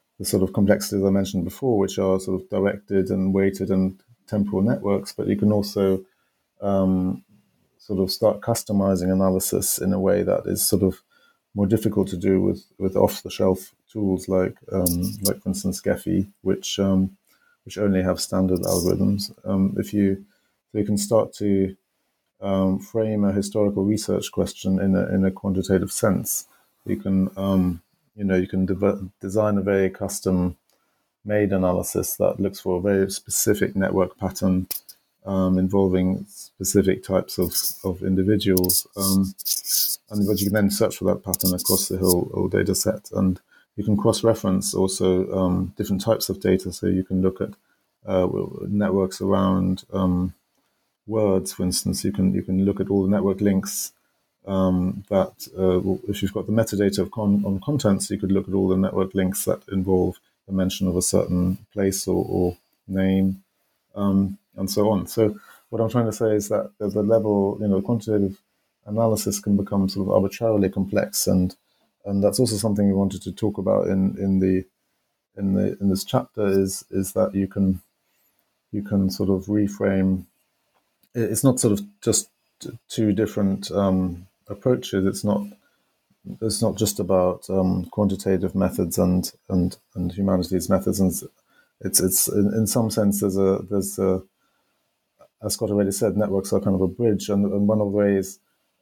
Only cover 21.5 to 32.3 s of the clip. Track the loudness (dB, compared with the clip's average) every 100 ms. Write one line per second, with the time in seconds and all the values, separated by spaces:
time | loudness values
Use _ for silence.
21.5 | 2 0 -4 _ _ _ _ _ _ -2
22.5 | 0 2 0 -2 -2 0 0 0 0 -2
23.5 | 0 0 0 0 0 -2 -4 -2 -4 -4
24.5 | -4 -2 0 2 0 0 0 0 -2 -4
25.5 | -2 2 0 0 0 0 0 -2 -8 -10
26.5 | _ _ _ -8 -6 0 0 0 -2 0
27.5 | 2 2 -2 -10 _ _ -6 0 0 0
28.5 | 0 -2 0 0 0 -6 -12 -4 0 2
29.5 | 0 2 2 2 -2 -8 -4 0 0 0
30.5 | -4 _ _ _ _ _ _ -4 0 2
31.5 | 2 2 0 -2 -4 -4 0 0